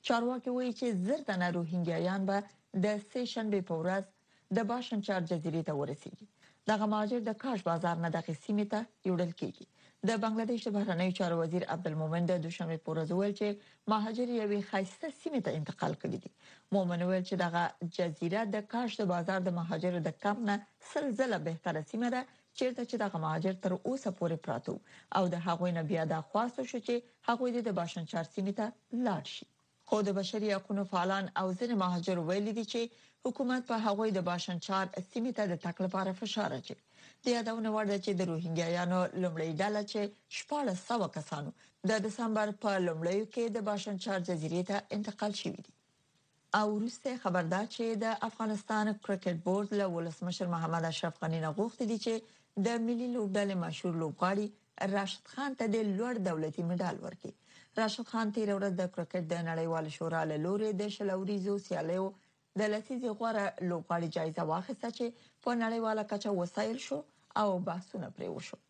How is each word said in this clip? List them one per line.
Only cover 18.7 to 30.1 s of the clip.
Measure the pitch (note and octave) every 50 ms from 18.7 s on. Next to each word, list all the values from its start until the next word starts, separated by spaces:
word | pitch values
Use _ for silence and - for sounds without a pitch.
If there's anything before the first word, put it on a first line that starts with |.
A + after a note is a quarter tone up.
کاش | - A#3 B3 A#3 - -
د | G#3+ F#3
بازار | F3+ F3 E3+ F3+ F#3+ F#3+ F3+ F#3
د | F3 F3
مهاجرو | E3 E3 E3+ D#3+ E3+ F3+ F3+ F3 D#3
د | D#3+ D#3 -
کمپ | - G3+ G#3 A3+ A#3 G3+
نه | G3+ G3+ - - _ _ - -
سل | - D4+ D4 C#4 A3+ A3
ځله | C4 B3+ A3 F3 D3+ E3
بهتره | E3 D#3+ - F3+ D#3 D#3 D#3 -
سیمه | - A3+ A#3+ A#3+ A#3+
ده، | B3+ C4+ - - - _ _ _
چیرته | - C4+ B3+ A#3+ B3 A#3+ A#3
چې | - A3+ G#3+
دغه | G3+ F3+ E3 D#3+
مهاجر | D#3+ D#3 D#3+ D#3+ F#3+ F#3+ F#3 -
تر | F#3+ F3+
اوسه | F3+ - A3 B3+ C4+ - G#3+ F3+ -
پورې | F3+ E3 E3 D#3 -
پراته | - A2+ A#2 - -
وو. | - - - - - - - _ -
او | - F#3+ F3+ F3+
د | E3+ E3
هغوی | F3+ E3+ E3+ F3+ F3+ F3 E3
نه | D#3+ D3+
بیا | D#3+ E3 D#3+ D#3+ E3
دا | D#3+ D#3 -
خواست | - G#3 A#3 B3 A#3+ -
وشو | C4 A#3+ - B3 G#3+
چې | - A#3+ A#3+ A#3+ - _ _ - -
هغوی | A#3 A#3 B3+ B3 A#3
دې | A#3+ A3+ A3+
د | G3 F3
باشنچار | E3+ E3+ - F#3+ E3 - - F3 E3 - -
سیمې | - F#3+ G3 G3+ -
ته | G#3+ A3 - - _ _ - A#3 B3+
لاړ | A#3 F#3+ D3 B2+ - -
شي. | - - _ _ _ _ _ _ _ _ -
خو | - G#3+ G#3
د | G3+